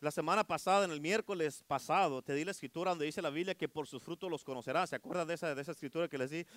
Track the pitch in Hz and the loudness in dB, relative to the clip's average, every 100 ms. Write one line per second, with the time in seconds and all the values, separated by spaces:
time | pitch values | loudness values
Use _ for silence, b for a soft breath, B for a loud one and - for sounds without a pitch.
0 | 151 165 156 208 202 160 185 196 185 151 | -2 0 4 4 4 0 4 6 4 0
1 | 156 220 208 185 151 - - 139 - 180 | 2 0 0 0 0 -2 -2 -2 2 4
2 | 170 131 - 143 180 - 135 165 185 170 | 4 2 -2 -2 -2 -6 -8 -2 0 0
3 | 151 190 160 151 185 175 151 156 135 131 | 0 -2 -2 -2 -2 -2 -2 -4 -6 -10
4 | - 165 185 156 - 127 131 156 180 131 | -10 -8 -4 -6 -4 -6 0 0 0 -4
5 | - 175 160 170 165 139 160 151 139 160 | -4 -4 -2 -2 -2 -2 -6 -8 -4 -2
6 | 170 139 131 160 170 | -2 0 -2 -4 -8